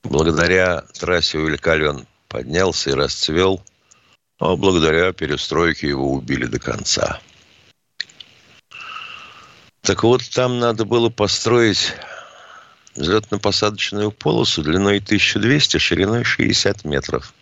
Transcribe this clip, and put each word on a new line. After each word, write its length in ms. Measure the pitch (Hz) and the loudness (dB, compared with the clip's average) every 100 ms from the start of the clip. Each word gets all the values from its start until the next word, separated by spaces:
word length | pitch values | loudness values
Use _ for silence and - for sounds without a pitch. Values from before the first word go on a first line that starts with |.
Благодаря 800 | - 71 80 78 87 92 92 85 - - | -2 0 2 2 2 4 2 0 -6 -8
трассе 400 | 85 90 - 78 | -2 0 0 -2
Уиль 200 | 80 73 | -2 -2
Каллен 480 | 85 80 76 69 - _ _ | 0 2 0 -2 -12 _ _
поднялся 600 | - 62 82 95 80 - | -10 -4 0 0 0 -2
и 40 | |
расцвел, 680 | 67 69 - - 80 95 95 - _ _ - _ _ _ _ | 0 0 -2 -2 2 2 0 -8 _ _ -20 _ _ _ _
а 180 | 87 92 | -2 2
благодаря 560 | 95 87 80 80 92 | 2 4 4 4 2
перестройке 760 | 87 76 71 - 76 85 78 73 | -2 -4 -4 -2 0 0 0 -4
его 240 | 67 67 | -2 -2
убили 340 | 69 60 65 62 | -4 -4 -4 -4
до 120 | - | -6
конца. 600 | - 58 - - - - - _ _ _ _ _ _ _ - _ - _ _ - _ - - - - - - - - - - _ | -6 -6 -4 -2 -2 -6 -14 _ _ _ _ _ _ _ -16 _ -20 _ _ -20 _ -20 -16 -14 -16 -18 -20 -20 -20 -20 -20 _
Так 200 | - 98 | -2 2
вот, 200 | 113 123 123 | 4 2 0
там 280 | - 127 123 | -2 0 2
надо 260 | 120 117 | 0 0
было 260 | 104 117 117 | 0 2 2
построить 800 | 113 104 - 110 120 113 95 - - - - - - - - - _ - | 0 -2 0 2 4 4 2 -2 -6 -14 -18 -20 -20 -20 -20 -20 _ -18
взлетно-посадочную 1160 | - 73 107 107 101 104 - 104 107 - 104 104 | -6 0 0 0 -2 0 0 0 -2 -6 -2 -4
полосу 520 | - 147 117 117 - | -2 0 0 0 0
длиной 380 | 73 87 98 101 | 0 2 4 2
тысяча 380 | 101 104 - - | 2 0 2 0
двести, 400 | 107 147 107 - | 2 2 2 0
шириной 460 | - 85 98 117 | 0 2 2 2
шестьдесят 600 | 120 - 110 101 101 101 | 0 0 0 2 0 -2
метров. 500 | 76 69 - 64 - _ | -4 -4 -2 -6 -8 _